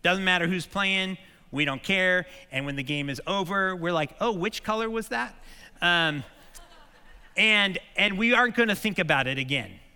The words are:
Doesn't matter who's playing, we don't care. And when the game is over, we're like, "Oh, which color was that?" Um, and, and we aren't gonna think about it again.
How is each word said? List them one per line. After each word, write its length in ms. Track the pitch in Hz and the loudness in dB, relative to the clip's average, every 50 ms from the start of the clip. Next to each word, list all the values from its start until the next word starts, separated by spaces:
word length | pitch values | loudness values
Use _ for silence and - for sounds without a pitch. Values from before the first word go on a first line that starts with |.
| - | 2
Doesn't 200 | 170 185 190 190 | 0 0 2 2
matter 240 | 190 180 175 170 | 2 2 2 2
who's 180 | 170 185 180 160 | 0 0 -2 -4
playing, 520 | - - 196 196 190 190 190 190 190 190 - - - - _ - - | -4 -4 -2 0 0 0 0 -2 -4 -6 -10 -14 -20 -20 _ -20 -8
we 140 | - 139 151 | -2 0 0
don't 180 | 143 135 131 - | 0 -2 -4 -2
care. 440 | - 196 190 185 185 180 180 175 - - - - _ | -2 0 2 2 2 2 0 -2 -4 -14 -20 -20 _
And 160 | - 135 139 | -6 -6 -4
when 120 | 143 139 | -4 -4
the 60 | 139 135 | -6 -4
game 260 | 131 147 147 143 143 | -4 -4 -4 -4 -4
is 100 | 135 - - | -6 -6 -4
over, 480 | - 196 196 190 165 196 196 190 185 185 | -4 -2 -2 -2 -2 0 0 0 0 -2
we're 160 | 180 165 175 | -2 -2 0
like, 240 | 175 160 147 - - - | 0 0 -2 -2 -4 -4
"Oh, 100 | 202 240 | -2 -2
which 320 | 214 175 170 220 - - - | -2 -2 -4 -4 -4 -6 -4
color 260 | - 220 220 226 226 | -4 -2 -2 -2 -4
was 200 | 226 226 214 - | -4 -6 -6 -4
that?" 260 | 240 233 240 233 - - - - - - - - - - | -4 -4 -4 -6 -10 -18 -20 -20 -20 -20 -20 -20 -10 -2
Um, 420 | 175 175 175 170 165 160 151 143 127 - - - - - - - - - - - - - - - - - - - - - - | 0 2 2 4 2 0 -2 -4 -8 -10 -18 -20 -20 -20 -20 -20 -20 -20 -20 -20 -20 -20 -20 -20 -20 -20 -20 -20 -20 -8 0
and, 420 | - 208 220 214 208 202 196 180 - - - - | 2 4 4 6 4 4 2 0 -4 -10 -6 -2
and 200 | - 196 208 196 | 0 0 0 2
we 160 | 185 226 233 247 | 0 2 4 4
aren't 220 | 233 247 240 - | 4 4 4 2
gonna 200 | 240 233 220 202 | 2 2 2 0
think 240 | - - 214 185 - | -2 -2 -4 -2 -2
about 280 | 180 156 156 135 131 | 0 2 2 2 2
it 100 | 127 135 | 0 -2
again. 420 | 135 135 131 143 131 107 95 90 87 - - _ | -4 -4 -4 -4 -4 -4 -8 -16 -20 -20 -20 _